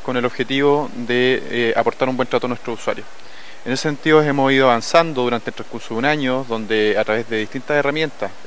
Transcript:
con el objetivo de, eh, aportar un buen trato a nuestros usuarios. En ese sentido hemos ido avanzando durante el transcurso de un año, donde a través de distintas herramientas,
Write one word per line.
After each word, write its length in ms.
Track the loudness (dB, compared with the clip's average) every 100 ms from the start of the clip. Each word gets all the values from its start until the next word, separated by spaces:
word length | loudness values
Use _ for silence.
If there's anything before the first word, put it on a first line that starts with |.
con 160 | -4 -2
el 80 | -2
objetivo 640 | -2 -2 2 2 2 0
de, 480 | -6 -2 2 2 2 -2
eh, 240 | -2 0
aportar 340 | 2 2 0 0
un 80 | 0
buen 120 | 0
trato 180 | 0 -2
a 20 |
nuestros 300 | -4 -6 -6
usuarios. 280 | -6 -6 -8 -12 -12 -14 -14 -10
En 100 | -6
ese 100 | -2
sentido 400 | -2 -2 4 6
hemos 280 | 6 2 4
ido 200 | 6 6
avanzando 520 | 4 4 4 4 0
durante 280 | 0 0 -4
el 40 |
transcurso 380 | -8 -8 -10 -6
de 60 | -2
un 80 | 0
año, 400 | 0 0 -2 -2
donde 480 | -4 0 2 2 2
a 60 |
través 240 | 0 -2 -2
de 80 | -4
distintas 380 | -4 -6 -2 0
herramientas, 560 | 0 0 -4 -4 -10 -8